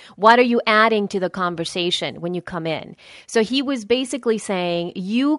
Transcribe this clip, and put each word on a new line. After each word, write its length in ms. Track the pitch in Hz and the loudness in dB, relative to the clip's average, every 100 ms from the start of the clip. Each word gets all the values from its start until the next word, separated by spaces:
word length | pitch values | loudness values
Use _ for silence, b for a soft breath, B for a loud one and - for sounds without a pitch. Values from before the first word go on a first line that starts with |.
| b - | b 2
What 220 | 214 240 | 6 6
are 20 | |
you 180 | 247 240 - | 6 2 4
adding 400 | 214 220 220 202 | 4 4 2 0
to 120 | 196 | -2
the 100 | 180 | -4
conversation 880 | 190 180 165 165 185 175 - 156 - | -2 -4 -4 -6 -2 -2 -2 -4 -6
when 140 | 170 | -6
you 80 | 180 | -6
come 240 | 170 175 160 | -6 -6 -4
in?" 300 | 151 - - b b b | -6 -8 -18 b b b
So 140 | 226 | 0
he 180 | 220 262 | 0 0
was 220 | 269 262 | -2 -4
basically 540 | 202 240 262 269 240 220 | 0 -2 -2 -4 -2 -2
saying, 540 | - 185 175 170 170 - | -2 -2 -2 -2 -4 -6
you 420 | 185 233 277 | -2 0 0